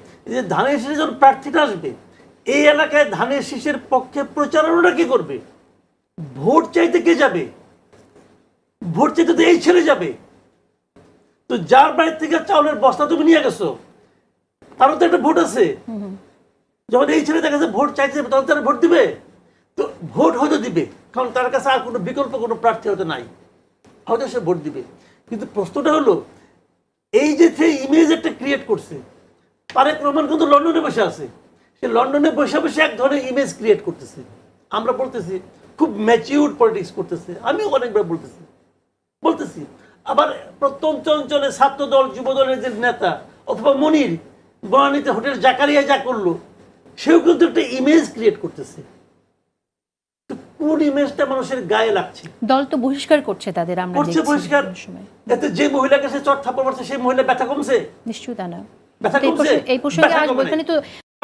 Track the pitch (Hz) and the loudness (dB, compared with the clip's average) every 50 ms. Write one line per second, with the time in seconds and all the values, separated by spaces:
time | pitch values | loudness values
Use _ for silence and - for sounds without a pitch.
0 | - - - - - - 233 254 220 175 151 165 226 277 294 240 233 285 302 294 | -14 -20 -20 -18 -12 -8 -6 -6 -4 -2 -2 0 0 0 0 -2 -2 -4 -4 -2
1 | 311 294 233 - 269 269 269 269 - 285 - 311 294 240 202 165 151 131 113 - | -2 -2 2 6 6 6 6 4 -2 -4 0 0 0 0 -2 -6 -8 -10 -12 -12
2 | - _ _ _ - _ _ _ - 233 269 294 294 294 294 294 311 294 285 294 | -20 _ _ _ -20 _ _ _ -4 -2 0 4 4 4 4 4 2 2 2 2
3 | 285 - 175 160 226 254 285 277 - - 277 233 - 302 277 240 - - 269 254 | 2 2 0 -4 -2 -2 -2 -4 -4 -6 -8 -6 -4 -4 -4 -4 -4 -2 -2 -2
4 | 254 - - 285 269 - - 294 285 - 330 311 302 330 339 339 339 359 - 330 | -2 -2 -8 -8 -8 -6 -4 -4 -2 0 0 0 2 2 2 4 4 4 4 2
5 | 330 247 262 202 165 139 135 110 - - _ _ _ _ _ _ _ _ _ _ | 0 2 0 0 -2 -2 -10 -12 -12 -16 _ _ _ _ _ _ _ _ _ _
6 | _ _ - - 156 135 123 131 147 220 285 330 - - - 339 339 - - 339 | _ _ -18 -16 -16 -14 -10 -4 0 4 4 4 4 2 0 0 2 2 2 2
7 | 220 339 339 262 285 247 185 165 131 - - - - _ _ _ _ _ _ _ | 2 2 2 4 2 2 2 -2 -6 -8 -12 -20 -20 _ _ _ _ _ _ _
8 | _ _ _ _ _ _ _ _ _ _ _ _ _ _ _ - - 170 160 190 | _ _ _ _ _ _ _ _ _ _ _ _ _ _ _ -12 -8 -4 0 0
9 | 294 320 - 349 330 339 330 330 330 349 339 - - 320 359 349 302 311 277 - | 0 2 2 2 2 2 4 4 4 4 4 4 4 4 4 4 4 2 0 0
10 | 175 151 - - - _ _ _ _ _ _ _ _ _ _ _ _ _ _ _ | -2 -6 -8 -10 -16 _ _ _ _ _ _ _ _ _ _ _ _ _ _ _
11 | _ _ _ _ _ _ _ _ _ - 247 214 165 - 247 262 294 - - 339 | _ _ _ _ _ _ _ _ _ -6 -6 -4 2 6 6 8 6 6 4 2
12 | 320 320 320 - 311 - 330 320 330 - - 302 294 302 294 - 269 254 - - | 0 0 0 -4 -4 -2 -2 -2 0 2 2 2 2 2 2 2 2 2 2 2
13 | 294 294 330 285 302 330 320 302 - 240 - - 190 147 123 - - _ _ _ | -2 0 0 2 4 4 4 4 4 0 -4 -2 -4 -6 -6 -8 -14 _ _ _
14 | _ _ _ _ _ _ _ _ _ _ _ _ - - - - 254 285 311 - | _ _ _ _ _ _ _ _ _ _ _ _ -20 -8 -2 2 2 4 4 4
15 | 349 330 349 285 233 302 - 349 330 - 208 254 202 151 131 - - 233 226 202 | 2 2 2 2 2 2 2 2 0 0 2 0 0 0 0 -6 -10 -14 -12 -12
16 | 208 190 196 196 - _ _ _ _ _ _ _ _ _ _ _ _ - 220 247 | -12 -12 -14 -16 -20 _ _ _ _ _ _ _ _ _ _ _ _ 0 2 2
17 | 285 285 311 311 - 285 320 330 320 302 285 294 330 330 196 220 285 285 - - | 4 4 2 0 0 0 0 0 0 0 0 0 0 0 0 0 0 0 0 -2
18 | 277 277 277 294 247 233 269 269 262 311 294 294 214 269 269 233 349 339 339 294 | -2 -2 -2 -4 -4 0 0 0 2 2 0 0 0 0 0 2 4 4 4 4
19 | 220 156 117 - - - _ _ _ _ _ _ _ _ - - 143 - - - | 4 2 0 -8 -16 -20 _ _ _ _ _ _ _ _ -8 -6 -6 -6 -8 -12
20 | 175 - - - 311 330 - 247 285 294 311 285 226 233 170 165 135 - - - | -14 -8 -2 0 2 2 2 0 0 0 0 -2 -2 -2 -4 -4 -4 -4 -8 -20
21 | _ _ - 240 254 233 - 254 247 254 254 262 269 277 262 240 233 240 226 233 | _ _ -6 -6 -4 -4 -2 -2 -2 -2 -2 -2 0 0 0 -2 -2 -4 -8 -6
22 | 175 247 - 285 269 220 262 233 233 220 226 - 233 233 220 226 - 208 196 175 | -6 -6 -4 -4 -4 -4 -4 -6 -4 -6 -4 0 0 0 0 0 -4 -4 -4 -4
23 | 180 160 147 127 117 117 - _ _ _ _ _ _ _ _ _ _ _ _ _ | -4 -6 -6 -8 -10 -14 -20 _ _ _ _ _ _ _ _ _ _ _ _ _
24 | - - 233 - 277 214 240 240 180 170 180 160 147 - - - - - - _ | -6 -4 -4 -2 -2 -4 -6 -4 -2 -2 -4 -4 -4 -10 -10 -12 -14 -16 -18 _
25 | _ _ _ _ _ - 233 202 262 - - 208 185 170 - 285 262 311 302 311 | _ _ _ _ _ -12 -10 -10 -10 -8 -6 -6 -6 -4 -4 -2 0 2 2 2
26 | 285 226 170 - - - - - _ _ _ _ _ _ _ _ _ _ _ _ | 4 2 2 2 0 -12 -20 -20 _ _ _ _ _ _ _ _ _ _ _ _
27 | _ _ - 247 285 302 294 - 339 330 - - 320 330 302 262 262 269 294 330 | _ _ 2 2 2 2 4 4 4 4 4 2 2 2 2 0 0 2 4 4
28 | 320 294 330 320 - 320 - - 254 277 277 269 - - 202 156 - - 160 131 | 4 4 2 0 -2 -6 -6 -6 -4 -4 -4 -4 -2 -4 -4 -4 -4 -10 -16 -16
29 | 123 - - _ _ _ _ _ _ _ _ _ _ - - 247 269 302 311 - | -16 -18 -20 _ _ _ _ _ _ _ _ _ _ -4 0 2 2 2 2 -2
30 | 285 285 277 311 294 - 320 311 330 285 285 285 320 330 311 330 302 285 - 226 | -2 -2 0 0 -2 0 0 0 2 4 4 4 4 2 0 0 -2 -2 -2 -2
31 | 196 160 - 160 139 113 - - _ _ _ _ _ _ _ - - 247 226 233 | -2 -2 -2 -8 -14 -16 -16 -20 _ _ _ _ _ _ _ -8 -4 0 0 0
32 | 254 262 277 294 294 311 - 294 277 - 294 311 330 294 - 302 311 269 226 214 | 0 2 2 2 2 2 2 0 -2 0 0 -2 -2 -2 0 0 0 0 0 0
33 | 254 269 294 277 254 262 240 277 262 - - - 220 226 196 - - 175 165 - | 0 0 0 -2 -4 -2 -2 -2 -2 -4 -6 -4 0 0 0 0 0 -8 -10 -10
34 | 131 - - 135 123 - - - _ _ _ _ _ - - 220 226 247 254 254 | -12 -20 -20 -20 -20 -20 -20 -20 _ _ _ _ _ -8 -8 -6 -4 -4 -2 -4
35 | 262 254 254 226 165 175 190 185 - - - _ _ - - - 311 285 208 202 | -4 -6 -6 -10 -10 -8 -10 -10 -12 -14 -20 _ _ -10 -4 -2 -2 -2 -2 -2
36 | 214 226 240 - - 269 285 294 294 285 - - 233 220 185 202 175 - - - | 0 2 2 2 0 0 0 0 0 0 2 2 2 2 2 -2 -8 -8 -8 -10
37 | 175 - 175 160 - 175 170 - 233 240 302 415 427 403 285 254 247 233 202 214 | -8 -8 -8 -10 -10 -12 -14 -8 -4 -4 -4 -2 -2 -2 -2 -2 -2 0 -2 -2
38 | 185 165 170 156 - 123 - - - _ _ _ _ _ _ _ _ _ _ _ | -2 -2 -4 -8 -10 -14 -20 -20 -20 _ _ _ _ _ _ _ _ _ _ _
39 | _ _ _ _ - 330 - - 294 175 - 165 - - - - - - _ _ | _ _ _ _ -2 -2 -2 -2 -6 -12 -12 -14 -16 -18 -18 -20 -20 -20 _ _
40 | - - 277 277 311 302 - - - - - - 277 269 277 - 311 311 294 - | -8 -4 0 0 0 0 -2 -8 -14 -16 -8 -4 -2 -2 -2 -2 -2 -2 -2 -2
41 | - 311 302 302 269 - 294 277 277 262 - - 277 277 277 285 277 233 277 269 | 0 0 0 0 -2 -2 -2 -2 0 0 0 2 2 2 2 -2 -4 2 2 2
42 | 262 254 196 247 240 269 262 269 262 262 262 220 220 254 214 214 240 240 233 - | 2 2 -2 -6 -4 -2 0 0 0 0 0 -4 -4 -6 -6 -2 -2 -2 -2 0
43 | 220 175 147 - - - - _ - - - 185 226 277 277 269 302 311 320 302 | -2 -4 -4 -4 -10 -18 -20 _ -8 -8 -6 0 2 2 2 2 2 2 4 2
44 | 254 185 165 165 - - - _ _ _ _ _ - 196 233 269 277 277 277 285 | 2 0 -4 -6 -10 -16 -20 _ _ _ _ _ -6 0 2 2 2 2 0 -2
45 | - 277 196 226 233 285 269 196 214 262 254 262 294 294 294 285 277 277 277 233 | -2 -2 -2 -2 -2 -4 -2 2 2 2 2 2 2 2 2 2 2 2 0 -2
46 | - 254 240 214 190 175 160 - - - - _ - _ _ _ _ - - - | -2 -4 -4 -2 -2 -2 -4 -4 -10 -20 -20 _ -20 _ _ _ _ -20 -16 -4
47 | - 285 330 339 - 339 330 247 339 - - 330 285 240 247 262 254 294 320 330 | 2 4 4 6 6 4 4 4 4 2 2 0 -2 -2 -2 -2 2 4 4 4
48 | - - - 220 226 208 - - - 165 - 151 127 - - - - - - _ | 4 0 -4 0 0 0 0 -2 -6 -12 -12 -12 -16 -16 -16 -20 -20 -20 -20 _
49 | _ _ _ _ _ _ _ _ _ _ _ _ _ _ _ _ _ _ _ _ | _ _ _ _ _ _ _ _ _ _ _ _ _ _ _ _ _ _ _ _
50 | _ _ _ _ _ - - - - - _ - 302 302 311 294 311 285 269 285 | _ _ _ _ _ -18 -18 -18 -18 -18 _ -4 -2 0 0 2 2 2 2 0
51 | 285 - - - 285 262 269 262 220 - 262 254 190 165 214 220 226 226 202 185 | 0 -2 -2 -4 -2 -2 -2 -4 -4 -4 -6 -6 -2 0 0 0 2 2 0 -2
52 | - - - - - - - - 233 208 262 269 285 269 320 262 233 269 277 277 | -2 -6 -10 -18 -20 -18 -12 -6 -2 0 0 0 0 -2 -2 -2 -2 -2 -2 -2
53 | - - 311 285 - 220 190 - - 202 160 175 170 175 180 185 180 180 180 - | 0 2 2 2 0 -2 -8 -8 -8 -8 -4 -4 -4 -4 -4 -4 -4 -4 -2 -2
54 | - 170 - 320 311 294 294 285 - - 285 285 - 190 180 - - - 175 - | -2 0 0 0 0 0 0 -2 -2 0 0 0 -2 -2 -8 -14 -16 -18 -18 -20
55 | - - _ _ - 220 240 - 302 190 175 208 294 285 277 269 262 269 285 277 | -20 -20 _ _ -4 -4 -2 -2 -2 -4 -2 0 0 0 0 0 2 2 2 2
56 | 277 240 254 277 - 269 277 277 - 247 254 269 262 262 - - 226 170 277 247 | 0 -2 -6 -4 0 0 -2 0 -2 -6 -4 -2 -2 -4 -4 -6 -8 -8 -6 -2
57 | 254 247 262 254 254 254 247 247 254 233 285 302 - 269 254 214 - - - - | -2 0 0 2 2 2 0 0 0 -4 -4 -4 -2 0 0 -2 -2 -4 -14 -14
58 | - 233 214 - - 247 233 208 185 175 170 180 202 - _ _ _ _ _ - | -12 -12 -12 -12 -12 -12 -10 -10 -10 -10 -10 -14 -16 -18 _ _ _ _ _ -4
59 | 208 196 - 277 277 320 311 285 294 302 240 285 - 262 254 254 - 285 - 330 | -4 0 0 2 0 2 2 2 2 2 2 0 0 -2 -2 -2 -2 -2 0 2
60 | 302 285 330 311 302 285 254 262 269 - 311 320 302 - 330 294 285 - - - | 2 4 4 2 0 0 0 -2 -2 -2 -2 -4 -2 -2 -2 -2 -4 -6 -14 -20
61 | - _ _ - | -20 _ _ -4